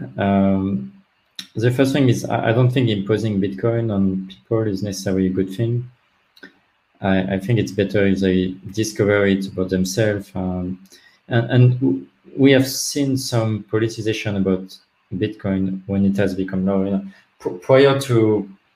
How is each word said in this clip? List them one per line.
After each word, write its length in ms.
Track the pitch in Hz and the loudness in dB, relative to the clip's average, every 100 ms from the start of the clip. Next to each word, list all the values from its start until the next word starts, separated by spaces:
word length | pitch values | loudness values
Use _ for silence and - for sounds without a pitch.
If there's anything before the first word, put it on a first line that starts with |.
| 123 - | -10 -2
Um, 760 | 98 98 98 98 98 98 - - _ _ _ - - - | 0 2 2 2 -2 -4 -8 -16 _ _ _ -20 -12 -2
the 160 | 123 | 0
first 200 | 127 135 | 2 2
thing 160 | 147 127 | 2 2
is 160 | - | 2
I, 260 | - 113 113 | -2 0 2
I 20 | |
don't 180 | 117 123 | 4 4
think 180 | 131 113 | 2 0
imposing 520 | 101 98 107 110 98 | 0 0 -2 0 -2
Bitcoin 520 | 98 98 117 117 113 | -2 -2 -2 0 -2
on 360 | 98 95 95 95 | 0 0 -2 -8
people 340 | - - 113 | -14 -4 -2
is 200 | 110 95 | -2 -4
necessarily 440 | 104 92 101 95 92 | -6 -6 -2 0 0
a 40 | |
good 220 | 95 95 | 0 -4
thing. 380 | - 117 120 - _ _ _ _ _ - _ _ _ _ - | -2 -2 -4 -6 _ _ _ _ _ -20 _ _ _ _ -6
I, 340 | 101 95 95 | 0 0 0
I 40 | 95 | -2
think 200 | 110 113 | 0 0
it's 140 | 101 | 0
better 340 | - 98 104 98 | -2 0 2 2
if 140 | 95 | 2
they 340 | 95 92 92 92 - | 2 2 0 -6 -8
discover 560 | - 107 - 101 104 98 | -4 -4 0 2 2 2
it 220 | 98 98 | 0 -2
about 220 | 95 92 | -6 -2
themselves. 600 | 92 92 - 110 101 - | 0 0 0 0 0 -6
Um, 520 | 92 92 90 90 92 - - _ _ - | -6 -4 -4 -6 -8 -14 -20 _ _ -2
and, 220 | 120 123 | -2 2
and 300 | 127 123 - | 4 4 4
w-, 260 | 135 - - _ - - | 0 -2 -6 _ -8 2
we 160 | 135 | 6
have 160 | 131 135 | 6 2
seen 480 | - - 147 139 127 | -4 -6 -4 -2 -2
some 480 | - 117 110 104 | -2 -2 0 -4
politicization 720 | - 110 113 113 110 107 107 98 | -4 -2 -2 -4 -4 -4 -4 -2
about 420 | 95 92 95 - _ _ - | 0 0 -4 -18 _ _ -12
Bitcoin 680 | 92 104 - 101 95 95 95 - | -6 -6 -6 -4 -2 -2 -6 -4
when 180 | 98 | 0
it 120 | 98 98 | 0 2
has 180 | 95 | 0
become 300 | 92 95 95 | -2 -4 -2
law. 200 | 95 98 | 0 0
You 60 | 98 | 0
know, 140 | 98 - - _ _ | -4 -6 -16 _ _
pr-, 120 | - | -10
prior 500 | - - 135 139 131 | -6 2 4 6 2
to 480 | - 117 110 107 98 - _ | 2 2 2 0 -4 -14 _